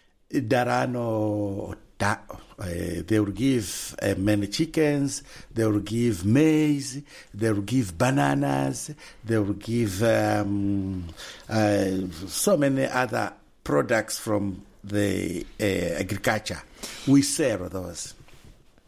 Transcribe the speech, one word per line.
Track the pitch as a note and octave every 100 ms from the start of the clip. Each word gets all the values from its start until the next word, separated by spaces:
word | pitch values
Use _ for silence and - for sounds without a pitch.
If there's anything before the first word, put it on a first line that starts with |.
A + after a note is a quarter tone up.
| _ _ _
daranno | C#3+ A2+ B2+ B2 B2 B2+ B2 A#2 A2 G#2+ G#2 G2+ G2 F#2 - - -
ta-, | G2 A2 - - - -
eh, | F2 F2 F2 F2
they | F2+ A2
will | G2+
give, | F#2+ C3+ B2+ F2+ - - -
eh, | G2+ G2
many | G2+ G#2 G2+
chickens, | - D#3+ D#3+ D3+ C#3+ C#3 - - - -
they | - A2
will | G#2
give | G#2 A2+ A#2+ G2
maize, | F#2+ B2+ D#3 D#3 D3+ D3 B2+ C3 C#3+ - -
they | G2+ A2
will | G#2 G2+
give | B2+ G#2+ E2
bananas, | B2 C#3 C#3+ C#3 C#3 C#3 C3+ B2+ - D3 - - G#2+
they | A2+
will | G2+ G2+
give, | A2+ A#2 A2+ F#2
um, | A2+ A2 G#2+ G#2+ G2+ G2+ G2+ G2+ F#2+ F#2 F2 - - - -
eh, | A2 G#2+ G2+ G2 F#2+ F#2 D#2+ F#2
so | - - F3+
many | C#3 C3+ C3+
other | B2+ B2+ A#2+ G#2 - _ _
products | - C#3+ B2 A2+ - -
from | - G#2 G2 F#2 - -
the, | G2+ G2+ G2+ F#2+ F#2 F2 - -
eh, | G#2 F#2+ F2+ E2+
agriculture. | F#2+ G2+ - A2 - E2+ - - - - -
We | C#3
sell | C#3 - C#3+ G2+ F2+
those. | F#2+ F2 E2+ - - - - - - _ _